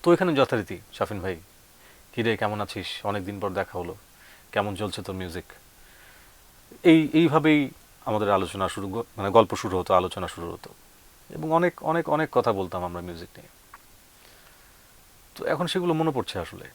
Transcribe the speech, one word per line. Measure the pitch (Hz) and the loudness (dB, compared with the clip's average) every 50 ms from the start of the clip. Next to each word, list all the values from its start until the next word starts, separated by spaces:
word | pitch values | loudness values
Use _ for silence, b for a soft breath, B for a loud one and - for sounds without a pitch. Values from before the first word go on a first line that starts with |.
| - | 6
তো | 175 175 | 6 6
এখানে | 160 190 175 156 | 6 4 2 4
যথারীতি, | 139 131 - 135 113 98 - 98 - - - - | 4 2 2 2 -2 -2 -4 -10 -12 -12 -18 -4
"শাফিন | - 104 - 110 98 | -4 -4 -4 -4 -6
ভাই, | 85 95 90 82 - - - - - - - b b b b b b - - | -4 -6 -6 -6 -12 -20 -20 -20 -20 -20 -20 b b b b b b -10 -6
কী | 123 110 | -2 0
রে, | 117 110 | 0 0
কেমন | - 110 104 104 104 | 0 0 -2 -2 -4
আছিস? | 104 - - 104 92 - - - - | -6 -6 -6 -8 -8 -8 -10 -6 -4
অনেক | 104 101 104 90 | -4 -4 -4 -6
দিন | 98 104 98 | -6 -8 -4
পর | 104 98 | -6 -4
দেখা | 90 98 92 - - - | -2 -4 -4 -4 -6 -8
হলো, | 85 85 - - - - B B B B B B B B | -8 -8 -10 -14 -20 -20 B B B B B B B B
কেমন | - 104 101 104 98 | -2 -2 -2 -2 -4
চলছে | 90 107 98 - - | -4 -6 -6 -6 -8
তোর | 92 - 95 | -8 -8 -8
মিউজিক?" | 92 92 90 82 90 - - - - - - _ b b b b b b b b b b b b b b - - - - - - - - | -6 -8 -8 -8 -10 -12 -12 -20 -20 -20 -20 _ b b b b b b b b b b b b b b -20 -20 -20 -20 -20 -20 4 6
এই, | 180 160 160 156 143 - | 8 8 8 6 4 4
এইভাবেই | 156 170 147 143 160 147 160 151 151 139 127 - - - - - - - | 4 4 6 4 4 4 4 4 4 2 -2 -6 -16 -20 -20 -20 -10 -4
আমাদের | 120 110 107 107 101 | -2 -2 0 2 2
আলোচনা | 101 95 95 85 - 98 95 90 | 2 2 0 -2 -4 -4 -4 -4
শুরু, | - 104 98 | -4 -6 -8
গ-, | 95 95 117 117 - - | -6 -6 -8 -8 -8 -8
মানে, | 110 98 101 | -6 -4 6
গল্প | 113 117 107 90 104 | 6 6 6 6 0
শুরু | - - 87 92 92 | -6 -4 -2 -2 -2
হতো, | 90 - 95 | 2 4 2
আলোচনা | 90 92 92 - 98 90 | 2 2 0 -4 -6 -8
শুরু | 82 - 85 82 85 | -8 -8 -10 -10 -10
হতো। | 85 - - - - - - - - - - - - - - - | -10 -12 -16 -20 -20 -20 -20 -20 -20 -20 -20 -20 -20 -20 -20 -16
এবং | - 156 156 160 | -12 -8 -4 0
অনেক, | 160 165 175 175 - - - | 2 2 2 2 -2 -2 -4
অনেক, | 151 160 170 160 - | -2 -2 0 0 0
অনেক | 147 151 160 147 | 0 0 -2 2
কথা | - - 117 120 107 | 2 2 2 2 0
বলতাম | 95 92 85 92 92 90 | 0 -2 -4 -4 -6 -6
আমরা | 87 87 87 | -6 -6 -8
মিউজিক | 87 90 85 82 85 - - | -10 -10 -12 -12 -14 -16 -18
নিয়ে। | - - - - - - _ - - - - - - - - b b b b b b b b b b b b b b b b b b b - - - - - - | -20 -20 -20 -20 -20 -20 _ -20 -20 -20 -20 -20 -20 -20 -20 b b b b b b b b b b b b b b b b b b b -20 -20 -20 -20 -20 -12
তো | - - | -6 -2
এখন | - 156 139 175 | -2 0 0 -2
সেগুলো | 165 - 190 175 175 160 | -2 -2 0 0 2 2
মনে | 156 160 160 | 2 2 0
পড়ছে | 139 127 104 - - 98 | 0 -2 -4 -4 -6 -6
আসলে। | 82 - - 92 - - | -8 -8 -10 -16 -16 -18